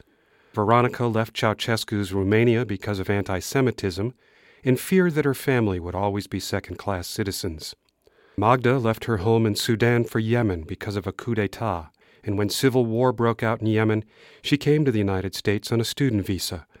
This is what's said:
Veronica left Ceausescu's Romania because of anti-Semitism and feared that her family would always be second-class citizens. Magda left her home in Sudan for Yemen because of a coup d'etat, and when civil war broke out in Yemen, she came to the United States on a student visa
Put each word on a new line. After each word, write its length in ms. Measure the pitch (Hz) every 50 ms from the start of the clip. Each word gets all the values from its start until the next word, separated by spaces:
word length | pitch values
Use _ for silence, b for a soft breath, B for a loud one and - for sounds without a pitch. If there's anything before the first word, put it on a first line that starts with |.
| b b b b b b b b b b b
Veronica 520 | 110 104 104 117 120 120 120 123 - 120
left 280 | 117 110 110 113 - -
Ceausescu's 800 | - 120 110 101 - - 123 113 107 - - 110 101 101 90 95
Romania 500 | 98 95 98 107 110 123 123 113 117 123
because 360 | 107 101 90 - 110 104 95
of 100 | 92 -
anti-Semitism 1040 | 101 101 92 - 95 90 - - - 139 131 120 - - - 95 85 95 104 127 - b b b b b b b b b
and 160 | b 131 131 -
feared 360 | - - 190 185 180 175 143
that 100 | 151 147
her 100 | 139 127
family 460 | - - 143 131 120 110 101 92 90
would 160 | 82 87 85
always 320 | 92 101 101 98 104 - -
be 100 | 101 95
second-class 680 | - - 104 95 - - 87 - - 104 98 90 87 -
citizens. 680 | - 113 104 98 87 - - 90 80 78 - - - _ _ _ _ _ _ b b b b b b
Magda 420 | 98 104 113 131 127 120 120 131 135
left 280 | 113 113 110 - -
her 100 | 120 113
home 300 | 95 90 117 113 113 110
in 100 | 107 101
Sudan 480 | - - - 113 104 117 117 120 120 117
for 160 | - - 117
Yemen 420 | 113 110 117 120 117 104 90 82
because 320 | 80 - 92 - - 110 101
of 140 | 101 90 98
a 40 |
coup 220 | - - - 120 117
d'etat, 560 | 110 101 95 - - 117 107 90 85 80 - _ b b b b b
and 160 | b 104 101 104
when 120 | 104 101
civil 360 | - - 135 131 117 131 120
war 260 | 113 110 120 127 127
broke 300 | 117 110 117 117 113 -
out 200 | 120 110 117 113
in 40 | 110
Yemen, 380 | 110 107 107 110 110 110 110 - b b b b b b b
she 140 | b - 147
came 280 | 143 - 143 151 151 151
to 80 | 135
the 60 | 110 107
United 360 | 101 98 95 92 92 95 -
States 380 | - - 104 101 104 - -
on 80 | 120 117
a 40 | 113
student 400 | - - - 139 131 110 101 92
visa 440 | - 95 85 - - 95 82 - b b b